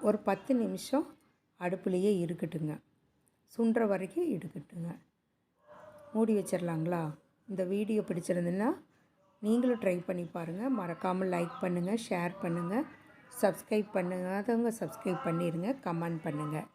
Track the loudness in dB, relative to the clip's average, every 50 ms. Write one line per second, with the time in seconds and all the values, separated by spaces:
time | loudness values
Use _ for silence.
0 | 4 2 2 2 2 2 0 0 2 2 2 2 2 0 -2 -4 -4 0 0 0
1 | 0 -2 -8 _ _ _ _ _ _ _ _ _ -2 -2 -2 0 0 0 2 4
2 | 4 4 4 4 2 0 -2 -4 -4 -4 -4 -4 -4 -4 -4 -6 _ _ _ _
3 | _ _ _ _ _ _ _ _ _ _ -2 0 2 4 4 4 4 4 2 0
4 | 0 -4 -2 -2 0 0 0 -2 -4 -8 -10 -12 -14 _ -10 -8 -8 -6 -8 -10
5 | -14 _ _ _ _ _ _ _ _ _ _ _ _ -20 -20 -20 -20 -20 -20 -20
6 | -20 -4 2 2 4 4 4 2 2 0 -2 0 0 0 0 0 0 0 0 0
7 | 0 -2 -6 -10 _ _ _ _ _ -8 -2 -2 0 0 0 0 0 2 2 0
8 | 0 0 -4 -4 0 0 0 2 2 0 0 2 2 0 0 -2 -6 _ _ _
9 | _ _ _ _ _ _ _ _ 0 2 4 4 4 4 2 2 2 0 0 0
10 | -2 -4 -4 -4 -4 -6 -6 -6 -6 -4 -4 -4 0 0 0 0 0 -4 -4 -2
11 | 0 0 0 2 0 0 0 0 0 -2 -4 -4 -2 0 0 0 0 0 -2 -2
12 | -2 -2 -2 0 0 -2 -4 -4 -4 -2 -2 -2 -2 -2 -2 -2 -2 -4 -8 -20
13 | -20 -20 -20 -20 -20 -18 -4 2 2 2 2 2 -4 0 0 0 0 0 0 0
14 | 0 0 -2 -2 -2 -2 -2 -2 0 2 2 2 2 2 0 -2 -4 -6 -6 -4
15 | -2 -2 -2 0 0 0 0 2 0 0 0 0 -2 -2 -2 -2 -2 -2 -2 -2
16 | -2 -2 -4 -4 -4 -4 -4 -2 -4 -2 -4 -4 -6 -8